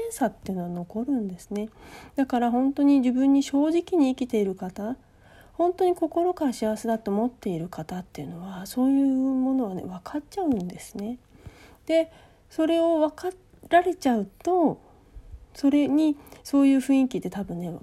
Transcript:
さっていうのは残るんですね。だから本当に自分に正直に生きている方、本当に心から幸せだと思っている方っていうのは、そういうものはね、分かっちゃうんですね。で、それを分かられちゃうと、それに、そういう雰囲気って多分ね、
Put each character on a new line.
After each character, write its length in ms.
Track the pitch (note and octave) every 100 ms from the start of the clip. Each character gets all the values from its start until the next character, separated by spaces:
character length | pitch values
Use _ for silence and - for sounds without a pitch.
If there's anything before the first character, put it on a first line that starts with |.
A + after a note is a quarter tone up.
| A4+
さ 160 | - A#3+
っ 80 |
て 180 | - -
い 20 |
う 40 | F#3+
の 60 |
は 40 | F3
残 360 | F3 F3 A3
る 80 | B3+
ん 140 | C4 G3+
で 120 | F3+
す 100 | -
ね。 180 | G3+ G#3+ - - - - -
だ 100 | C4+
か 120 | B3
ら 120 | A#3
本 240 | A#3+ C4+
当 80 | C#4
に 180 | C#4+ C#4+
自 120 | B3
分 200 | B3+ C#4
に 100 | C#4
正 260 | C#4 C#4 D#4
直 300 | E4+ F4 F4+
に 160 | C4
生 120 | C4 B3
き 20 |
て 140 | A3
い 20 |
る 100 | G3
方、 440 | F#3 F#3 - G#3 C4 _ _ - - -
本 180 | - F4
当 120 | F#4 F#4
に 80 |
心 400 | F4 D#4+ E4+ F4
か 100 | F4+
ら 80 | C#4+
幸 240 | A3+ A3 G#3+
せ 100 | A3+
だ 120 | A3+
と 120 | G#3+
思 180 | G3+ B3
っ 20 |
て 180 | - G#3
い 100 | E3+
る 100 | F3
方 280 | - D#3 F3+
っ 80 |
て 160 | F3+ -
い 60 | -
う 20 |
の 140 | E3+
は、 240 | F#3 F#3 G3
そ 180 | B3
う 60 | C4
い 120 | C#4
う 40 | C#4
も 480 | C4 C4 C4 C4
の 140 | C4 A3
は 40 |
ね、 100 | F#3
分 160 | - F#3
か 140 | - D4+
っ 40 | D4
ち 100 | G4+
ゃ 40 |
う 60 | E4+
ん 180 | A3+ F3+
で 100 | -
す 180 | - -
ね。 200 | G#3 B3 _ - - - - - -
で、 260 | E4 D#4+ - - _ _
そ 160 | - D#4+
れ 120 | E4
を 180 | E4+ E4
分 120 | D4+
か 180 | D4+ F4+ F#4 _ - -
ら 100 | E4+
れ 140 | F4+
ち 120 | F4 C4+
ゃ 120 | A#3
う 100 | G3 -
と、 360 | E4+ F4+ D4 E3 - - - - - - -
そ 160 | - C#4
れ 200 | D4 C4+
に、 280 | C#4+ D#4 C#4+ - -
そ 180 | - C#4
う 40 | C#4
い 80 |
う 40 | C4+
雰 260 | B3+ C4+
囲 40 | B3+
気 100 | F#3
っ 20 |
て 80 | F3+
多 140 | F#3+
分 160 | F#3 E3+
ね、 140 | F3 F3